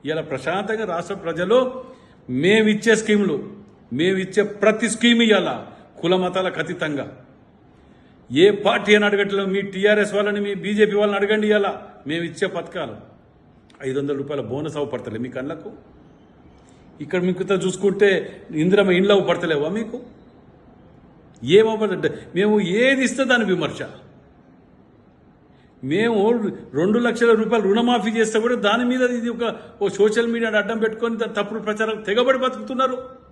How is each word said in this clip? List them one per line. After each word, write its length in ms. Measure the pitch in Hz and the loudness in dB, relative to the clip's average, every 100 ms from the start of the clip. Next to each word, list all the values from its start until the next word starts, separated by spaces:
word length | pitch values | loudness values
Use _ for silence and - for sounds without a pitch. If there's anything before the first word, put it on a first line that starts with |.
ఇవాళ 160 | 143 160 | -4 -6
ప్రశాంతంగా 640 | 151 135 160 185 202 220 | -4 -6 -4 -4 -4 -4
రాష్ట్ర 300 | 214 170 170 | -4 -6 -6
ప్రజలు 720 | 196 165 160 180 247 254 - - - - - - | -8 -6 -4 2 2 2 -6 -16 -20 -20 -20 -6
మేమిచ్చే 680 | 127 170 220 214 214 226 214 | 0 4 6 4 2 2 2
స్కీములు, 540 | 214 208 190 143 - - - - - | 4 2 2 -2 -6 -16 -20 -20 -8
మేమిచ్చే 500 | 123 180 190 190 208 | 0 0 0 0 0
ప్రతి 480 | 196 - 220 214 226 | -2 2 2 2 -2
స్కీమ్ 320 | - 240 233 | 2 2 4
ఇవాళ 400 | 233 202 160 120 - - - - | 4 4 2 -6 -12 -20 -20 -6
కుల 160 | 170 185 | 0 0
మతాలకు 440 | 180 185 185 156 | 0 -2 -4 -4
అతీతంగా 580 | 160 175 156 143 110 - - - _ _ _ _ _ _ _ _ _ | -6 -6 -6 -6 -8 -14 -20 -20 _ _ _ _ _ _ _ _ _
ఏ 180 | 131 196 | 4 4
పార్టీ 440 | 196 196 226 190 | 4 0 0 4
అని 100 | 208 | 4
అడగట్లేదు. 420 | 208 202 196 196 196 | 4 0 0 -2 -2
మీ 160 | 196 | -4
టీఆర్ఎస్ 520 | 196 180 202 208 190 | -4 0 2 2 2
వాళ్ళని, 260 | 196 208 208 | 0 -2 -2
మీ 140 | 202 | -4
బీజేపీ 420 | 190 175 208 208 202 | -6 -4 2 2 4
వాళ్ళని 280 | 208 196 | 0 0
అడగండి. 240 | 202 214 208 | 0 0 2
ఇవాళ 260 | 208 196 - - - 135 | 2 0 -4 -14 -16 -8
మేమిచ్చే 420 | 165 170 165 190 | -6 -6 -4 -4
పథకాలు 680 | 175 170 180 135 104 - - _ _ _ _ _ - | -4 -8 -10 -10 -12 -20 -20 _ _ _ _ _ -10
ఐదు 140 | 135 135 | -6 -4
వందల 180 | 143 139 | -4 -4
రూపాయల 240 | 139 143 | -4 -6
బోనస్ 360 | 110 135 156 147 | -6 -6 -6 -6
అవపడతలే 420 | 143 123 120 110 | -6 -6 -8 -8
మీ 100 | 123 | -8
కళ్ళకు? 440 | 127 139 160 208 - - - - - _ _ - - - - - - | -8 -10 -10 -14 -18 -20 -20 -20 -20 _ _ -20 -20 -20 -20 -20 -18
ఇక్కడ 220 | 147 185 | -6 -2
మీకు 180 | 180 180 | -2 -2
ఇంత 240 | 196 190 185 | -2 -2 -2
చూసుకుంటే 760 | 180 202 190 208 185 - - - | 0 -2 4 4 4 -2 -14 -8
ఇందిరమ్మ 400 | 156 170 208 190 | -2 2 4 4
ఇండ్లు 220 | 180 196 | 4 4
అవపడతలేవా 560 | 196 165 175 170 151 151 | 4 4 -2 0 -2 -2
మీకు? 320 | 208 220 262 - - - - - - - - - - - - - - | -4 -8 -10 -16 -20 -20 -20 -20 -20 -20 -20 -20 -20 -20 -20 -20 -12
ఏమవపడ-, 680 | 120 190 220 214 214 180 151 - - | 4 6 6 2 -2 -2 -4 -4 -6
మేము 260 | 170 208 214 | 0 2 2
ఏది 440 | 175 202 254 269 | 2 2 2 2
ఇస్తే 200 | 254 - | 0 0
దాని 200 | 254 247 | 2 2
విమర్శ. 340 | 202 175 147 - 123 - - - - _ _ _ _ _ _ _ _ _ _ _ _ _ _ _ | 2 0 -2 -6 -12 -14 -20 -20 -20 _ _ _ _ _ _ _ _ _ _ _ _ _ _ _
మేము 460 | 131 175 233 220 208 240 202 - - | -4 0 0 2 2 2 -2 -6 -6
రెండు 240 | 135 185 226 | -2 2 2
లక్షల 340 | 240 233 233 | 0 2 4
రూపాయలు 360 | 214 208 233 190 | 4 4 0 2
రుణమాఫీ 420 | 214 240 240 202 | 2 2 0 0
చేస్తే 300 | 226 220 220 | 0 0 0
కూడా 140 | 233 | 0
దాని 300 | 240 202 233 | 0 0 0
మీద 180 | 247 254 | 0 0
ఇది 260 | 247 247 233 | 0 0 -4
ఒక, 260 | 233 233 - - - | -4 -6 -6 -16 -4
ఓ 60 | 202 | -4
సోషల్ 380 | - 214 214 233 | 2 2 4 0
మీడియాను 300 | 233 226 208 | -2 0 0
అడ్డం 220 | 202 220 | 0 -2
పెట్టుకొని 380 | 220 220 233 226 | -2 -2 -4 -2
దాని 160 | 226 | -4
తప్పుడు 280 | 208 202 220 | -4 -4 -4
ప్రచారం 420 | 202 214 220 214 | -6 -2 -2 -4
తెగబడి 360 | - 214 247 262 | -2 2 2 2
బతుకుతున్నారు. 720 | 254 214 214 254 262 247 - - - | 0 -4 -8 -2 -2 -2 -10 -20 -20